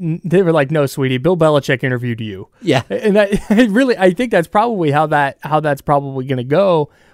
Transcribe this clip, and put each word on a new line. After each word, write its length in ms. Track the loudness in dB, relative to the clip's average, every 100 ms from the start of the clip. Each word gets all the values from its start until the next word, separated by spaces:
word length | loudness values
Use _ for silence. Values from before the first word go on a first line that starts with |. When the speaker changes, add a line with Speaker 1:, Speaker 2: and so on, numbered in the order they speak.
Speaker 1:
n-, 200 | -6 -6
they 180 | 0 0
were 100 | 2
like, 180 | 2 2
"No, 160 | 0 -2
sweetie, 320 | -2 -2 0
Bill 180 | 0 2
Belichick 460 | 2 2 0 -2
interviewed 380 | -2 -4 -4 -6
you." 280 | -8 -12 -16 _
Speaker 2:
Yeah. 200 | -2 -2 -2
Speaker 1:
And 300 | -4 0 2
I, 220 | 2 0
<laughs> 60 | 0
I 160 | 2 4
really, 300 | 2 0 2
I 140 | 2
think 180 | 0 0
that's 160 | 0 0
probably 420 | 0 0 0 0
how 140 | 0 2
that, 320 | 0 0 -4
how 160 | -4 -2
that's 200 | 0 -4
probably 420 | 0 0 0 -8 -4
gonna 180 | -4
go 460 | 0 0 2 0 -2 _ _